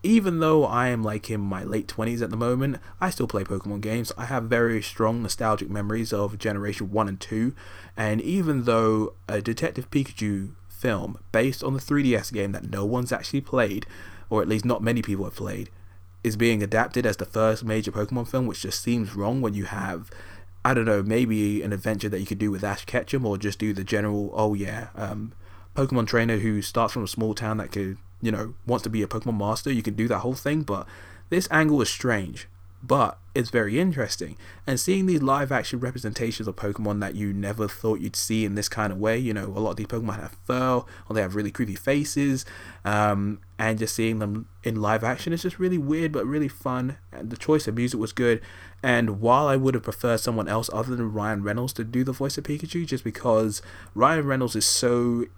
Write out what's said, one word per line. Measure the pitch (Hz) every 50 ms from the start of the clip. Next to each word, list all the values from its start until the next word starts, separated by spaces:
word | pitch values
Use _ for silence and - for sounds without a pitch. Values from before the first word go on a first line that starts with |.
even | - 190 226 226 196 190 170 160
though | 160 156 156 156 139
I | 98 110 120 127 127
am, | 123 113
like, | 110 107 104 107 - -
in | 110 104
my | 101 98 98 92 101
late | 101 107 110 - -
twenties | - - 110 117 120 117
at | 117 87
the | 110
moment, | 110 117 120 123 131 135 143 127 113 - - - -
I | 180 185
still | - - 120 -
play | - 101 95
Pokemon | - 104 95 - 101 104 101
games. | 104 107 110 120 117 - - -
I | 117
have | 117 135 123 117
very | 113 120 117 117 113 113 107
strong | 101 - - - 113 110 117 120
nostalgic | 113 98 - - 120 110 107 101 98 -
memories | 101 104 101 101 107 113 113 -
of | 113 101 104 101 107 104
Generation | - 110 104 101 101 104 95 - 107 92
one | 95 110 107 98
and | 95 92
two. | - - 110 110 113 131 139 - - - - - - - -
And | - 110 107 107 110
even | - - 180 196 175 156 147 131 120
though | 120 113 113 113 110 110 107 107 - - - - -
a | 107 104
Detective | 104 117 113 - 165 160 - 131 123 -
Pikachu | - 143 131 - - - 107 104 101 98 98 - - - - -
film | - - - 127 110 95 - - - - - -
based | - 110 120 135 131 - -
on | 131
the | 135 131
three | - - 147 143
D | 139 127 120
S | 104 - -
game | 120 104 98 98
that | 98 - - 107
no | 107 98 101
one's | 104 120 123 123 120
actually | 123 - - - - 139
played, | 135 - - 127 117 98 98 104 - - - - - - - - - -
or | 110 107
at | 87 82
least | 110 107 101
not | 123 120 104
many | 107 113 120 120
people | 104 - 101 95 95
have | 85 -
played, | - 98 98 98 101 107 - - - - - - - - - - -
is | - 117 107
being | 104 117 117 113 104
adapted | 104 101 110 110 120 - - 123 120
as | 110 98
the | - 95
first | - - 110 110 110 110 107 120
major | 110 110 110 104 98
Pokemon | 85 104 104 101 131 123 117 -
film, | - 131 127
which | 113 - -
just | - 98 - -
seems | - 120 120 120 107 98 104
wrong | 98 101 107 123 135
when | 123 110 101
you | 101 92
have, | 98 107 107 95 98 90 82 110 - - - - - - - - - - -
I | - 123 131
don't | 123 113
know, | 113 104 101
maybe | 98 104 110 120 123 113 110 107 104 104 104 104
an | 76 104
adventure | 104 95 - 110 110 98 107 104
that | 101 92
you | 101
could | - 104 98
do | 104 107
with | 98 92 104
Ash | 104 98 - -
Ketchum, | - - 127 113 - - 135 127
or | 107 101 98
just | 107 104 95 -
do | 107 107
the | 101 95 95
general, | - 113 104 104 104 104 104 101 101 -
oh | 107 110 107
yeah, | 104 98 101 92 104 113 120 - -
um, | 98 104 95 107 107 107 117 - - - - - - - - -
Pokemon | 139 139 135 131 123 113
trainer | - - 117 113 117 113 104
who | 101 113 107 104
starts | 98 - - 120 113 104
from | - 127 104
a | 92
small | - - 110 110 104
town | - 113 110 110 107
that | 95 -
could | - 101 98 95 95 - - - - - 113
you | 113
know, | 107 104 107 113 - - -
wants | 120 120 123 -
to | 110
be | 110 110
a | 101
Pokemon | - - 110 - 123 113 104
master, | 101 104 110 - - 143
you | 135 117
can | 107 113 101
do | 104 110 113
that | 113 92
whole | 107 123 131
thing, | - - 143 151 156
but | 147 - 101 92 - - - - - - - - - -
this | 170 180 185 -
angle | 160 156 156 151 151 139
is | 113 -
strange, | - - - 127 113 101 95 76 - - - - - - - - - -
but | 127 123 131 143 117 98 - - - - -
it's | 139 120 -
very | - 120 110 101 110 147
interesting. | 185 190 156 135 113 101 - - 87 73 - - - - - - -
And | - 135 123
seeing | - 180 190 190 190
these | 185 175 151
live | 135 135 135 143 143 131
action | 139 120 110 - - 120
representations | 127 123 127 123 120 110 104 - 120 117 120 - 110
of | 104 95
Pokemon | - - 104 101 - 107 104 104 104
that | 101 98 -
you | 101 104 101
never | 98 98 101 101 107 113 107
thought | 101 - - - 110 110 -
you'd | 85 107 -
see | - - - 110 110 110
in | 101 98
this | 104 101 -
kind | - 113 107 101
of | 92 95
way, | 104 110 113 120
you | 131 117 107
know, | 101 95
a | 98 95 101
lot | 110 104
of | 104
these | 117 107 -
Pokemon | - 113 113 107 98 104
have | - - - - -
fur, | - 127 127 127 131 127 123 - - - - - -
or | 107
they | 110
have | 98 92 95
really | 104 107 98
creepy | - - 120 107 95
faces, | - - 135 139 147 151 - - 147 143 139 135 131 - - - - - - - - -
um, | 101 104 104 107 104 101 98 101 104 107 98 - - - -
and | 110 110 110 107
just | 113 107 -
seeing | - 110 113 113 110
them | 107 101 104 110 - - - -
in | - 120 110 107
live | 107 104 110 110 113
action | 117 127 - - 165
is | 170 165
just | - 180 - -
really | 185 185 185 170
weird, | 139 139 156 160 165 156
but | 151 131 98
really | 123 143 151 147 135
fun. | - - - 135 127 127 127 131 139 - - -
And | - 64 85 110
the | 120
choice | 117 - - 156 147 -
of | - 110
music | 117 120 123 123 110
was | 104 107
good, | - - 123 120 113 110 - - - - - - - -
and | - 127 123 120 117 110 101 101
while | 113 117 123 139 151 143
I | 135
would | 135 131 131 127
have | 117 -
preferred | - 104 - - 120 117 110
someone | - 123 117 110 98 80
else | 104 113 117 -
other | - 110 120 127 127
than | 120 117 110
Ryan | 104 107 104 107 107 101
Reynolds | 101 104 104 120 123 135 -
to | - 113
do | 113 120 123 131
the | 135
voice | 127 - 139 139 - -
of | 139
Pikachu, | - 147 147 - 156 - 175 170
just | - 135 127 -
because | 113 - - - 123 113 110 110 107 101 - - - - - - - -
Ryan | 104 123 143 165 160 147
Reynolds | 139 135 131 127 120 -
is | 110 -
so | - - - - 120 120 120 120 120 120 117 117 - -